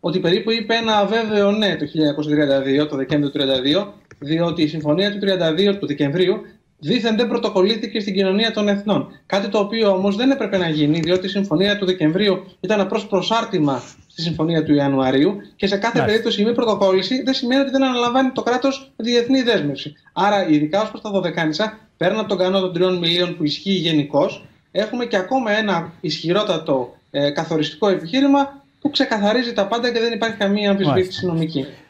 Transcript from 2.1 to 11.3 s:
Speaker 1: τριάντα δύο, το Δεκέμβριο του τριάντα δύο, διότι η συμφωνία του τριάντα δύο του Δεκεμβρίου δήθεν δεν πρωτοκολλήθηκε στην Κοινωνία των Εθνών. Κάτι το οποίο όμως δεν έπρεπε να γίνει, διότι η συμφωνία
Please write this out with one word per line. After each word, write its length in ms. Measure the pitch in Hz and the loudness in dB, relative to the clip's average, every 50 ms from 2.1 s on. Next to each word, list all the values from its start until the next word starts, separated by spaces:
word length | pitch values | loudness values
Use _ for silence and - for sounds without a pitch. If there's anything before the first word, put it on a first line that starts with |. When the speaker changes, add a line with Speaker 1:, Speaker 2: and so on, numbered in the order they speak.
| 143 151 151 151 147 | 0 -2 -2 0 2
Speaker 1:
τριάντα 280 | 147 151 139 139 135 | 2 2 2 2 0
δύο, 260 | 135 139 135 143 151 | 2 2 0 0 0
το 100 | 151 151 | 0 -2
Δεκέμβριο 340 | 135 135 139 156 147 147 139 | -6 -4 -2 0 0 0 0
του 80 | - 147 | -2 -2
τριάντα 220 | 143 135 135 131 | 0 0 0 0
δύο, 340 | 127 139 151 185 208 202 - - _ _ - _ | 0 0 0 0 -2 -4 -12 -20 _ _ -20 _
διότι 440 | 147 143 156 160 170 170 160 165 156 | -6 -4 -2 0 0 -2 0 0 -2
η 40 | |
συμφωνία 460 | 151 156 160 147 147 147 185 196 208 202 | -2 -2 -4 -2 0 0 2 0 -2 -2
του 60 | 202 | -2
τριάντα 360 | 202 196 190 180 170 160 156 | -2 -2 0 0 0 0 2
δύο 240 | 160 202 202 196 202 | 2 2 2 2 0
του 80 | - | -2
Δεκεμβρίου 540 | 143 143 - 151 139 139 175 185 175 202 220 - - - _ _ _ _ _ | -6 -2 0 0 0 2 0 2 2 0 -2 -4 -14 -20 _ _ _ _ _
δήθεν 380 | - 143 226 247 202 233 220 | -4 -2 -2 0 0 0 0
δεν 120 | 214 240 214 | 0 0 0
πρωτοκολλήθηκε 720 | 156 - - 214 202 196 180 208 226 220 - 226 - 226 | -2 -2 -2 -2 2 2 2 2 2 -2 -4 -6 -6 -6
στην 140 | 202 214 190 | -4 -2 -2
Κοινωνία 380 | 190 196 190 190 202 226 226 220 | 0 0 2 2 2 0 0 0
των 160 | 214 208 208 | -2 0 0
Εθνών. 380 | 202 202 202 214 196 139 - - - - _ | 0 -2 0 0 0 -2 -2 -6 -12 -20 _
Κάτι 220 | _ - 202 202 226 | _ -2 -2 -2 0
το 100 | 202 220 | 0 0
οποίο 320 | 202 202 226 226 220 202 | -2 0 0 0 2 2
όμως 260 | 190 185 190 202 196 | 2 2 2 0 0
δεν 140 | 202 247 269 | 2 2 2
έπρεπε 260 | 277 269 226 202 202 | 2 2 0 -2 0
να 120 | 190 180 165 | 0 0 0
γίνει, 320 | 156 151 151 143 156 170 | 0 0 2 2 2 0
διότι 260 | 165 170 180 185 185 | 2 0 0 0 0
η 20 | |
συμφωνία 500 | 190 | -2